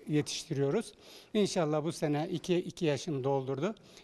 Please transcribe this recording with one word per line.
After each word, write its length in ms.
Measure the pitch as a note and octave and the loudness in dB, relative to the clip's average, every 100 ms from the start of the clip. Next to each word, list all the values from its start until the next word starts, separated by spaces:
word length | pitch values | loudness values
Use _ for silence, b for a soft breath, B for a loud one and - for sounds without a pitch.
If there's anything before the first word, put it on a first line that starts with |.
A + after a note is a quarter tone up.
| - | -2
yetiştiriyoruz. 880 | D3+ C#3+ - - C#3 C#3 F#3+ - - B B B | 0 0 -4 -4 0 2 0 -2 -12 B B B
İnşallah 500 | G#3+ G3 F#3+ D3+ D#3 | 0 2 2 2 2
bu 80 | D3+ | 0
sene 360 | - D#3 D3 E3 | -2 0 0 0
iki, 260 | E3+ - F3 | -4 0 0
iki 280 | - - D#3+ | 0 -2 0
yaşını 380 | C3+ - C#3 | 0 0 -2
doldurdu. 520 | C3 C#3 C3 C3+ F3+ A3 B B | 2 0 0 -2 -2 -4 B B